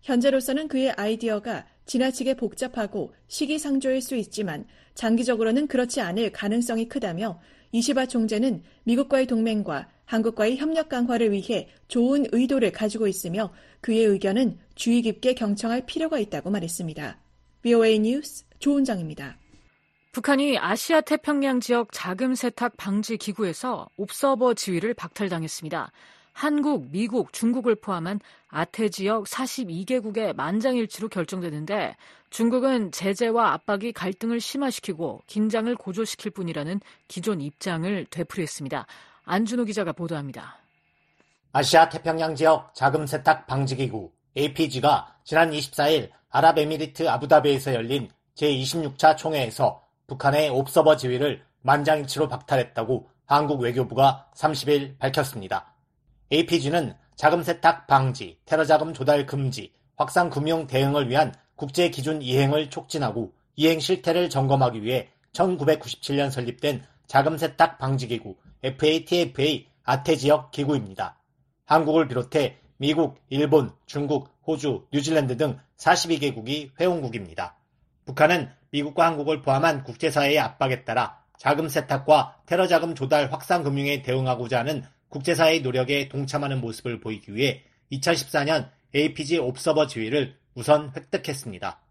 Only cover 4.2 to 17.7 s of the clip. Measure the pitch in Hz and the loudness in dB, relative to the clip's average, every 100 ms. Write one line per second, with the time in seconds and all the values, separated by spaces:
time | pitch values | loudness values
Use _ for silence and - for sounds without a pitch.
4.2 | 202 - 202 156 - _ _ - 226 226 | -6 -6 -6 -6 -12 _ _ -6 0 2
5.2 | 247 233 226 247 294 247 247 269 190 185 | 2 2 2 2 0 0 0 -2 -2 -2
6.2 | 220 - 202 226 240 226 233 - 202 170 | -2 -4 -2 0 0 -2 -4 -4 -6 -4
7.2 | 220 170 _ _ _ 226 233 269 254 240 | -6 -8 _ _ _ -2 2 0 0 0
8.2 | 220 214 262 190 - _ - 240 277 269 | 0 0 0 -2 -8 _ 0 0 2 2
9.2 | 262 233 226 214 196 147 - _ - 226 | 2 0 0 0 -2 -6 -8 _ -4 0
10.2 | 220 233 214 262 302 320 311 247 240 233 | 0 2 0 2 0 -2 -2 -2 0 2
11.2 | 226 202 185 214 - _ _ 247 240 285 | 2 0 -2 -4 -6 _ _ 0 2 2
12.2 | 262 226 247 269 214 - 214 214 214 185 | 2 2 2 2 2 0 -4 0 -2 -2
13.2 | 175 185 208 - - _ - 220 220 196 | -6 -4 -4 -8 -20 _ 0 4 4 4
14.2 | 196 208 247 - _ - 233 240 226 208 | 2 2 0 -2 _ -6 2 2 2 0
15.2 | 254 247 214 202 233 240 254 - 320 302 | 0 0 -2 -2 -2 -4 -4 -4 -2 -2
16.2 | 208 147 180 202 170 - 170 151 139 - | -2 -6 -4 -4 -4 -6 -8 -8 -10 -12
17.2 | _ _ _ _ 240 | _ _ _ _ 2